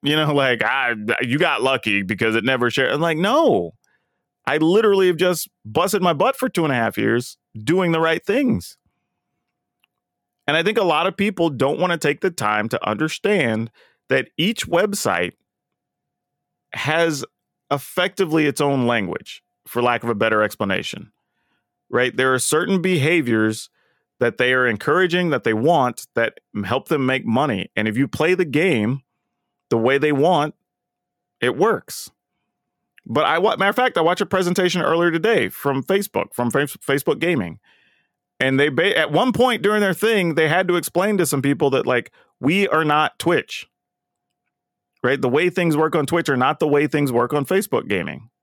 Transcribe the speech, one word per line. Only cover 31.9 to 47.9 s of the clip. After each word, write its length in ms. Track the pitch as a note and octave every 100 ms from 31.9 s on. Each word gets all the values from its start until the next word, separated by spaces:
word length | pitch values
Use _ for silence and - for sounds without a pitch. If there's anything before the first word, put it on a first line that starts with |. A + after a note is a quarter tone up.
| - - _ _ _ _ _ _ _ _ _ -
But 200 | C3+ -
I 120 | E3
wa-, 180 | G3+ -
matter 140 | G3
of 60 | A3
fact, 240 | B3+ F3+
I 20 |
watched 200 | E3 F3
a 40 | G3
presentation 560 | F#3+ F3 F3+ F3+ F3+
earlier 300 | D#3+ E3 F3
today 360 | E3 G#3 G#3 G2+
from 340 | - C#3+ C3+
Facebook, 500 | B2+ G3 G3 - F2
from 160 | - A#2+
Face-, 260 | C3 C#3+ -
Facebook 420 | - C#3 - D3
Gaming. 400 | E3 D#3+ F2 D#2+ _ _ _ _ _ _ _ _
And 200 | C3 C3+
they 100 | C#3+
ba-, 280 | C3+ F3 -
at 140 | D#3
one 200 | D3+ B3+
point 300 | G#3+ B3+ A3+
during 200 | G3+ G#3+
their 120 | G3+
thing, 400 | F3 G#3+ A3 E3+
they 160 | D#3 D#3
had 180 | E3+ F3+
to 60 | F3
explain 420 | - F3 G3 G3+
to 80 | E3
some 180 | C#3
people 260 | C3+ C#3+ C#3+
that, 160 | C3 -
like, 260 | B2 - _ _ _
"We 280 | C3+ F#3+ G3
are 160 | D#3
not 360 | D#3 D3 D#3 _
Twitch." 480 | - E3 - - - _ _ _ _ _ _ _ _ _ _ _ _ _
Right? 200 | B2+ C#3
The 80 | B2+
way 200 | C3+ F3+
things 280 | F3 E3+ D3+
work 180 | D#3 D#3+
on 100 | C#3
Twitch 220 | E3+ D#3+
are 80 | C3
not 240 | C3 D3+
the 80 | D#3
way 180 | C#3+ D3+
things 240 | D3 C#3+
work 240 | A#2+ A#2+
on 120 | D3 C#3
Facebook 420 | F#3+ G3+ A#2+
Gaming. 420 | A#2+